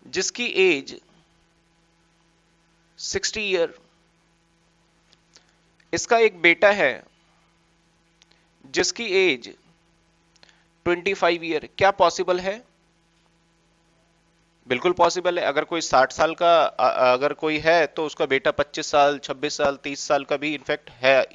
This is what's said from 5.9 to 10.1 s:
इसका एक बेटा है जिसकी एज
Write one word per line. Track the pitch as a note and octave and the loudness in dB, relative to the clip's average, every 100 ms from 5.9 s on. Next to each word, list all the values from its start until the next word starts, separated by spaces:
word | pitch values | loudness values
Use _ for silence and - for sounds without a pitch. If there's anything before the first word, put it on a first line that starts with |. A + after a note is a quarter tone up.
इसका | E3+ - A#3 | -6 0 2
एक | A3 F3 | 2 2
बेटा | E3+ E3 G3+ | 2 4 4
है | G3+ C#3 G#2 - _ _ _ _ _ _ _ _ _ _ _ _ _ _ _ C3+ | 4 0 -2 -14 _ _ _ _ _ _ _ _ _ _ _ _ _ _ _ -8
जिसकी | D#3 F3+ - A3+ | -4 -4 -4 -4
एज | F#3+ F3+ B2 G2+ - _ _ _ _ _ | 0 0 -2 -8 -20 _ _ _ _ _